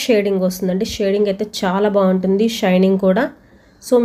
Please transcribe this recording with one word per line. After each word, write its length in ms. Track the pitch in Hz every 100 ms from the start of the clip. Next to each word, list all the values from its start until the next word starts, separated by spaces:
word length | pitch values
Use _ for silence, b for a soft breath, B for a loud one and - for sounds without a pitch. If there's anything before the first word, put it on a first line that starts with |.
shading 400 | - 214 202 190 185
వస్తుందండి. 380 | 180 185 185 226 -
Shading 340 | 196 202 208
అయితే 140 | 190 214 -
చాలా 280 | 190 190 214 202
బాగుంటుంది, 520 | 190 185 185 196 226 226
Shining 400 | 196 185 190 190 190
కూడా. 180 | 190 302 - b b b b -
So, 60 | 247